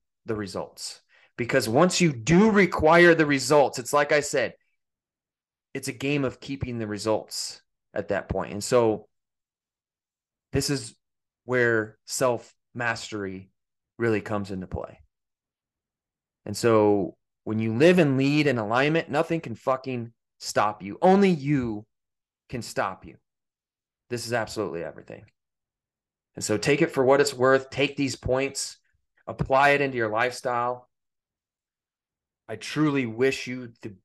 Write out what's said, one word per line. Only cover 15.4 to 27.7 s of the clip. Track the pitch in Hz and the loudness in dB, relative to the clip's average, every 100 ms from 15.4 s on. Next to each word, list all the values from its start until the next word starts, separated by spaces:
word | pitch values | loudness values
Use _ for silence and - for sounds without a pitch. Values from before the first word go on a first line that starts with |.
| _ _ _ _ _ _ _ _ _ _ 104 | _ _ _ _ _ _ _ _ _ _ -12
And | 104 | -2
so | 117 110 104 104 82 - _ _ | 2 4 4 2 -2 -8 _ _
when | 107 110 | -6 -4
you | 110 | -2
live | 113 165 180 | 4 4 6
and | 147 131 | 4 2
lead | 139 151 147 | 0 2 0
in | 120 | 0
alignment, | 104 123 147 165 - | 0 0 2 0 -2
nothing | 143 - 165 | -4 -2 -4
can | 127 107 | -8 -8
fucking | 131 127 131 123 117 _ _ - | -4 -4 -4 -8 -10 _ _ -18
stop | - 123 107 - | -6 -2 0 -2
you. | 98 - | -12 2
Only | 185 196 190 | 4 6 4
you | 156 139 143 120 107 - _ _ _ _ _ - | 2 0 0 -2 -6 -12 _ _ _ _ _ -14
can | 123 | -12
stop | - 135 101 92 87 | -8 -6 -6 -6 -18
you. | - _ _ _ _ _ _ _ _ - | -20 _ _ _ _ _ _ _ _ -12
This | 120 110 | -10 -4
is | |
absolutely | 120 107 113 90 82 | -4 -4 -6 -6 -8
everything. | 78 - - 55 - _ _ _ _ _ _ _ _ _ _ 107 | -10 -14 -18 -20 -20 _ _ _ _ _ _ _ _ _ _ -8
And | |
so | 101 104 | -4 -2
take | - 143 | 0 2
it | 165 | 0
for | 135 | 2
what | 131 139 | 4 4
it's | 139 | 2
worth. | 127 131 135 | 2 4 4
Take | - | 0